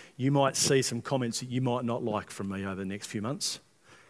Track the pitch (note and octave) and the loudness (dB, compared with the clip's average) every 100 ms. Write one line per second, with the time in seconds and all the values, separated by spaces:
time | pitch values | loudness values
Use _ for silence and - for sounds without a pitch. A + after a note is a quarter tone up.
0 | - - C3 C#3+ C3+ - - C3+ A#2+ A#2+ | -18 -2 2 4 4 4 4 4 4 -2
1 | - C#3 A#2+ A2 B2+ B2 B2+ B2 A#2+ A#2+ | 0 0 0 -2 -2 0 2 0 0 -2
2 | A#2+ G#2+ - - G2 G2 G2 F#2+ G2 G2+ | 0 -2 -4 -6 -6 -4 -4 -4 -4 -6
3 | - A2 G#2+ D3 - - - _ - - | -6 -4 -4 -2 -4 -6 -12 _ -20 -20